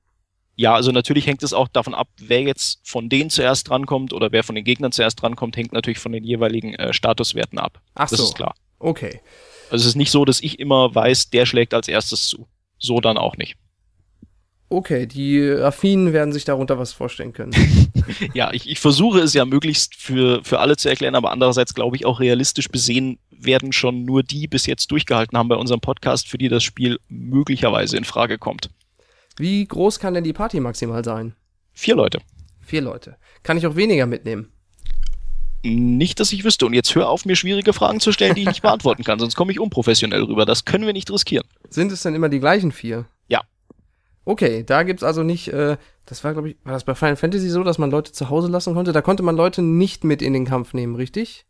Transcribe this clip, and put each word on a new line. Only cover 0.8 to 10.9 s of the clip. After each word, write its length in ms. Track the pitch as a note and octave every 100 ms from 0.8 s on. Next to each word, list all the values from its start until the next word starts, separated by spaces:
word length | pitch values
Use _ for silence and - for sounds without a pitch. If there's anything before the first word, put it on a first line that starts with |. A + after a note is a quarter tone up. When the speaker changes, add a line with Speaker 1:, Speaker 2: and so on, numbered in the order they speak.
| B2+
Speaker 1:
natürlich 340 | B2 A#2+ D3 C3+
hängt 160 | C#3
es 120 | C#3+
auch 160 | G#2 B2+
davon 240 | F#3+ C3
ab, 160 | A#2 - _
wer 240 | G#2 B2
jetzt 400 | C#3 C3+ - -
von 240 | - A#2+ A#2
denen 220 | C3+ D#3
zuerst 400 | - B2+ C3 -
drankommt 420 | C3 C#3 C3+ C3
oder 220 | C3+ G#2+
wer 100 | A2+
von 120 | - G#2+
den 100 | A2+
Gegnern 260 | B2 C3
zuerst 300 | - A2+ -
drankommt, 340 | A#2 A#2+ A2+ A#2+
hängt 160 | A#2
natürlich 280 | A2+ A#2+ A2
von 120 | A#2
den 140 | A2+ A2+
jeweiligen, 480 | A#2 A2+ A2+ A2
äh, 180 | - -
Statuswerten 680 | - A#2 A2+ A2+ A2+ A2 -
ab. 220 | F#2 - _ -
Speaker 2:
Ach 140 | D3
Speaker 1:
Das 100 | A#2
Speaker 2:
so. 60 | A#2+
Speaker 1:
ist 100 | -
klar. 200 | - - _ _
Speaker 2:
Okay. 420 | E3 D#3+ F#2+ - _ - - - -
Speaker 1:
Also 140 | A#2
es 20 | A#2
ist 100 | C#3
nicht 160 | C3+
so, 140 | D3 C3+
dass 160 | -
ich 180 | D3+ -
immer 340 | C#3 C3 B2+